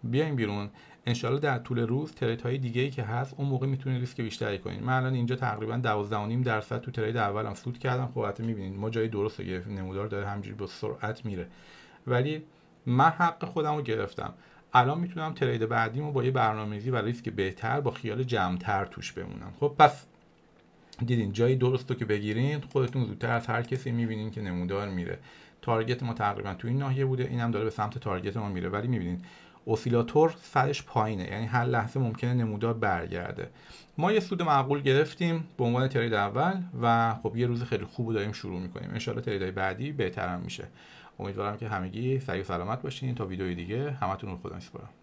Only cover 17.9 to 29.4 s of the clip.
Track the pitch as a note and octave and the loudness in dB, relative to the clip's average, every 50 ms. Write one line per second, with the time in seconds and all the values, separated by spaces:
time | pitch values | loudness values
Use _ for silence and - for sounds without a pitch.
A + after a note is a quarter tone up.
17.9 | A2 - - A2 G#2 A#2 C3 B2 A#2+ G#2+ F#2 F2+ F2+ F2+ F2+ A2 G#2 G2 G2 F#2 | -2 -2 -6 -4 -2 -2 -2 0 2 2 2 2 0 -2 0 0 0 0 0 -2
18.9 | - F#2 F2+ - - - F2+ - - - - - - - C#3+ D3 C#3+ - D3+ C#3+ | -6 -12 -12 -10 -8 -8 -8 -8 -10 -10 -10 -12 -4 0 0 0 8 10 8 8
19.9 | - - - - _ _ _ _ _ _ _ _ _ - _ _ _ - - - | 8 4 -14 -20 _ _ _ _ _ _ _ _ _ -20 _ _ _ -20 -20 -20
20.9 | - - A#2+ A#2 B2 A#2+ G#2+ G2 G2 G2+ A#2 B2 C3 C3 B2 B2 C3 B2+ - - | -6 -4 0 2 2 2 2 2 2 2 4 4 4 4 4 2 2 0 0 -2
21.9 | C3 - A#2 G#2 G#2 G#2 G#2 G#2 G#2 A2+ B2+ C#3 D3+ D3 C#3 - - C#3 C3 B2 | -4 -4 0 0 0 0 2 0 0 2 2 2 0 -2 -4 -2 0 0 0 2
22.9 | - C3+ B2 G#2 G2 F#2 - A#2 A#2+ A#2 A#2 - A2+ A#2 A#2+ - - - - B2+ | 2 0 0 0 -2 -4 0 0 0 0 0 0 0 -2 0 -2 -4 -4 -2 -2
23.9 | A#2 A#2 A#2 A2+ A2+ A2 G#2+ G#2+ G2+ G#2+ G#2+ F#2+ F2+ F2+ F2 F2+ G2 G2 G#2 G2+ | 0 0 0 0 -2 -2 -4 -6 -6 -4 -4 -2 -2 -2 -2 0 -2 -2 -2 -2
24.9 | F#2+ F#2 F2 E2+ F2+ F#2 - - - - - - - _ - - A#2 A2+ A2 A#2 | -4 -4 -4 -4 -6 -8 -10 -20 -20 -20 -20 -20 -20 _ -2 0 2 2 2 0
25.9 | B2 A#2+ C3 A#2 A2+ A2+ G#2+ G#2 G2+ G2 G2 G2+ F#2+ F2 - A#2 B2 C#3 C#3 C3+ | -2 -2 -2 -4 -2 2 2 0 2 0 -4 -6 -6 -4 -2 0 0 0 2 0
26.9 | C3 C3+ C3+ C3 C3 B2+ B2+ B2+ A#2+ A#2+ A#2 A#2 A2+ G2+ A2 A2 G#2 - G#2+ G#2+ | 0 2 2 2 2 0 0 -2 0 0 0 2 2 2 0 0 0 0 -2 -2
27.9 | A2+ B2+ - G#2+ F#2+ F#2 F#2 G2+ F#2 F#2 G#2 G2+ G2 F2+ F2+ F#2 F#2+ G#2 G#2+ B2 | -2 -4 -2 -2 -2 0 -2 -2 -2 -2 -2 -2 -2 -2 -2 0 -2 0 0 2
28.9 | B2+ A2 F2+ F2 F2 F2+ - - - - | 0 0 0 -2 -2 -4 -6 -10 -18 -20